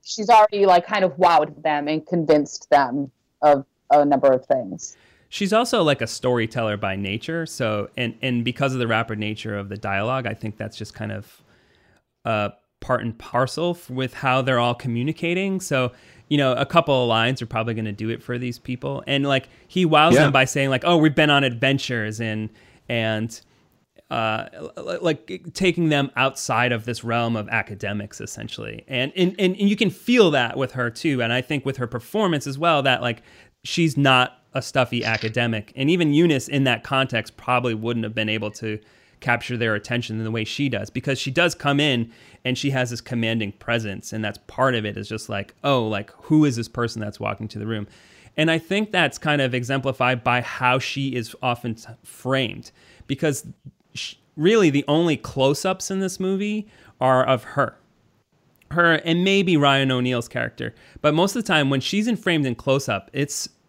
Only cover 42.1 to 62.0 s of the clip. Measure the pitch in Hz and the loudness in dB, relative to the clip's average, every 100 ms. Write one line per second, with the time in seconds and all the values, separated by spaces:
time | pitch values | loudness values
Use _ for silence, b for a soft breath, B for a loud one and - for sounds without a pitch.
42.1 | b b b 127 127 147 135 123 117 - | b b b -6 -4 -2 -2 -2 -6 -6
43.1 | 117 113 113 104 - - 117 107 95 - | -4 -2 -2 -4 -8 -2 -2 -2 -10 -10
44.1 | 110 107 - _ - 131 120 107 104 101 | -8 -8 -8 _ -2 0 0 -4 -8 -8
45.1 | 110 - 101 98 _ 139 135 110 104 107 | -10 -8 -8 -10 _ 0 0 0 -4 -6
46.1 | - - 156 151 117 113 - 120 110 107 | -12 0 4 4 0 -6 -4 -6 -4 -8
47.1 | - 107 104 110 107 107 110 101 b b | -8 -8 -6 -10 -8 -6 -6 -8 b b
48.1 | b b - 160 165 160 196 214 185 151 | b b -2 0 0 -2 -2 -2 0 0
49.1 | - 156 147 131 123 120 139 135 131 123 | -2 -2 0 0 -2 -4 -4 -4 -2 0
50.1 | 127 120 123 117 - 127 127 - - 139 | 0 0 0 -2 -2 0 0 -2 -6 -4
51.1 | 123 110 - 127 120 123 110 - 113 - | -4 -8 -6 -4 -4 -4 -8 -12 -20 -20
52.1 | - 127 135 127 90 - b b b b | -12 -4 -2 -2 -8 -16 b b b b
53.1 | 139 160 131 - - - - _ - - | -4 -2 -2 -8 -20 -20 -20 _ -12 -12
54.1 | - _ - 160 226 175 139 143 151 170 | -14 _ 0 2 6 6 4 2 2 2
55.1 | 147 - - 131 147 190 190 - 190 190 | 0 -4 0 2 2 -2 -4 -4 -4 -4
56.1 | 185 185 190 208 214 208 b b b 127 | -4 -2 -2 -2 -4 -8 b b b 2
57.1 | 127 131 127 - - 135 - _ _ _ | 4 4 0 -2 -4 -4 -4 _ _ _
58.1 | _ _ _ _ _ - 170 170 160 170 | _ _ _ _ _ -8 2 4 4 2
59.1 | 170 190 196 185 160 143 135 135 127 123 | 2 4 2 4 4 4 4 2 0 0
60.1 | 123 - 123 117 - 113 - b b 151 | -2 -4 -6 -6 -6 -12 -12 b b 0
61.1 | 156 190 240 208 160 135 139 - 202 | 4 2 0 0 2 2 0 0 -2